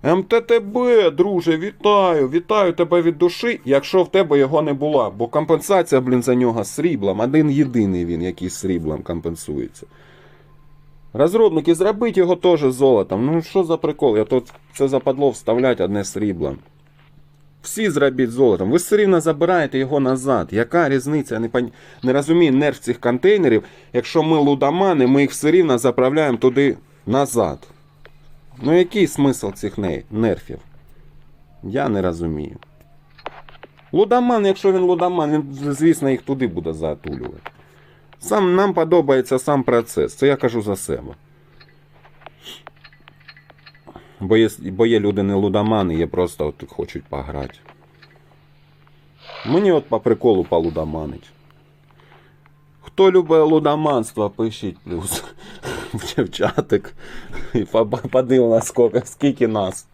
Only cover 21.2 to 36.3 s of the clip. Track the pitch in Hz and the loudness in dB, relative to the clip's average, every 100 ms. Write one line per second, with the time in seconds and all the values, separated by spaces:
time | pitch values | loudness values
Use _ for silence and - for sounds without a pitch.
21.2 | - 110 113 123 120 - - - 127 135 | -2 -6 -2 -2 -4 -10 -20 -6 0 0
22.2 | 139 165 165 131 147 - - 120 120 123 | 2 4 4 4 0 -2 -6 -2 -2 2
23.2 | 185 208 156 110 - - - 123 127 165 | 2 4 4 2 -2 -20 -6 -6 -2 -2
24.2 | 156 160 143 139 139 170 196 160 127 135 | 2 2 2 2 0 0 0 2 4 4
25.2 | 139 - 147 175 165 120 131 120 127 151 | 2 0 2 2 4 2 2 2 0 2
26.2 | 147 117 131 127 139 - - _ - 127 | 0 2 2 2 0 0 -10 _ -2 -2
27.2 | 139 120 90 69 - - _ _ - - | 0 0 -2 -4 -16 -20 _ _ -20 -20
28.2 | - - - 123 131 175 175 214 165 - | -20 -20 -20 -8 0 2 2 0 0 2
29.2 | 143 123 101 95 104 104 98 67 - 104 | 0 0 -6 -8 -8 -6 -6 -6 -8 -2
30.2 | 113 90 - 65 - - - - - - | -2 -2 -8 -18 -18 -20 -20 -20 -20 -20
31.2 | - - - - 95 120 139 101 92 82 | -20 -20 -20 -18 -8 -4 -2 -2 -2 -4
32.2 | 85 76 73 - - _ _ - _ - | -6 -6 -10 -14 -20 _ _ -20 _ -20
33.2 | - - - - - _ _ 151 208 247 | -20 -18 -20 -20 -20 _ _ 0 2 2
34.2 | 247 233 196 190 196 190 180 180 180 175 | 2 2 0 2 0 2 2 2 0 0
35.2 | 147 151 139 135 143 139 160 156 139 131 | 0 -2 -4 -8 -6 0 2 2 0 -2
36.2 | - | -4